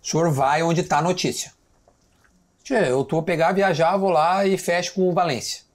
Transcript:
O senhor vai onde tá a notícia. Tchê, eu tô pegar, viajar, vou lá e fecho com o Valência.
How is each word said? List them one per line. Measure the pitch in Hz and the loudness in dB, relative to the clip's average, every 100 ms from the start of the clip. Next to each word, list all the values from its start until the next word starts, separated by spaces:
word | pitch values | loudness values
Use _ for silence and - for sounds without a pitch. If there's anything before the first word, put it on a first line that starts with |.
O | - | -4
senhor | 156 165 | 0 0
vai | 135 135 151 | 2 2 2
onde | 165 160 | 0 0
tá | - 147 | 0 0
a | |
notícia. | 160 180 131 117 - _ _ _ _ _ _ _ _ _ _ _ | 0 -2 -2 -4 -10 _ _ _ _ _ _ _ _ _ _ _
Tchê, | - 254 165 | -4 0 2
eu | 127 | 0
tô | 131 160 | 0 -2
pegar, | 160 165 165 | -2 0 0
viajar, | 190 196 156 165 196 | 2 0 2 2 2
vou | 190 | 2
lá | 165 160 190 196 | 2 2 2 0
e | 190 | 0
fecho | - 170 180 | 0 -2 -2
com | 190 185 | -2 0
o | |
Valência. | 175 175 123 - - _ | 0 0 -2 -6 -12 _